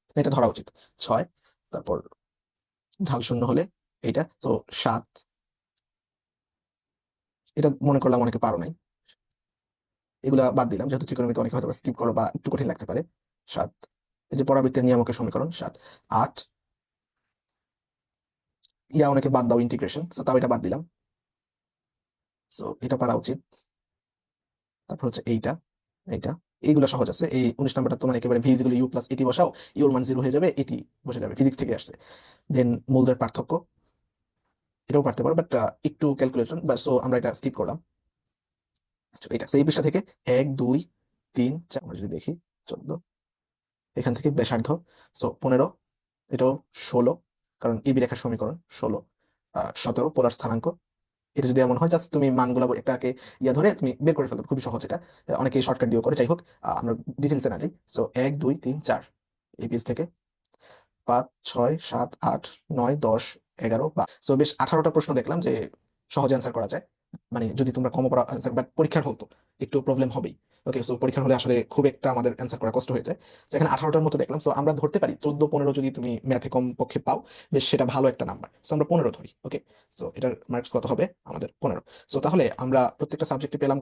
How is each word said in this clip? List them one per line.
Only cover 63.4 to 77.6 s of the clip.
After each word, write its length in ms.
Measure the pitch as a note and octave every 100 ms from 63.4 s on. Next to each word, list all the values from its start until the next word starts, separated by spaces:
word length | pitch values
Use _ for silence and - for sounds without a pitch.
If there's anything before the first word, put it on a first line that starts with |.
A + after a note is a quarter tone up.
| _ - A#2
এগারো, 200 | A2+ D3+ -
বারো। 140 | - - -
So 40 | C3+
বেশ 100 | D3+ -
আঠারোটা 280 | C3 D#3+ D#3 D#3
প্রশ্ন 140 | - C3+
দেখলাম 200 | A#2+ E3+ F3
যে 60 | G#2+ - - _ _ _
সহজে 200 | D3 C3 C3
আনসার 160 | A#2+ A#2
করা 120 | G2+
যায়, 100 | C#3 - _ _ - _
মানে 120 | A#2+ A2+ B2+
যদি 100 | B2+ B2+
তোমরা 140 | B2+
কমও 140 | - B2+
পারো 100 | B2 -
আনসার, 200 | - - B2
but 100 | - -
পরীক্ষার 240 | D#3 E3 -
হল 80 | A2
তো 60 | - _ _ _
একটু 120 | - C#3 C3+
প্রবলেম 240 | C3 C3 A2+
হবেই। 180 | F2 - _ _ B2+
ওকে, 120 | B2 A#2
so 40 | A#2+
পরীক্ষার 220 | C3+ C3+ C3+
হলে 80 | B2+
আসলে 140 | - A#2+ -
খুব 100 | - C#3
একটা 160 | - C3
আমাদের 180 | B2 B2 A#2+
আনসার 160 | - -
করা 100 | A2 -
কষ্ট 120 | -
হয়ে 120 | A#2 -
যায়। 100 | F3 - - _
So 40 | -
এখানে 140 | D#3
আঠারোটার 300 | - D#3 D#3 D#3
মতো 100 | C#3+
দেখলাম। 160 | - D3+
So 60 | D3+ -
আমরা 120 | D3 D#3
ধরতে 180 | D3 D3+
পারি 120 | D#3 C#3+
চোদ্দ, 160 | D3 C#3+ D3+
পনেরো 200 | D3+ C#3 C#3
যদি 100 | C3+ B2+
তুমি 140 | B2 A#2 C3
ম্যাথে 200 | B2+ B2+
কম 100 | B2+ B2+ -
পক্ষে 180 | C3 - -
পাও, 120 | - - - -
বেশ 100 | C#3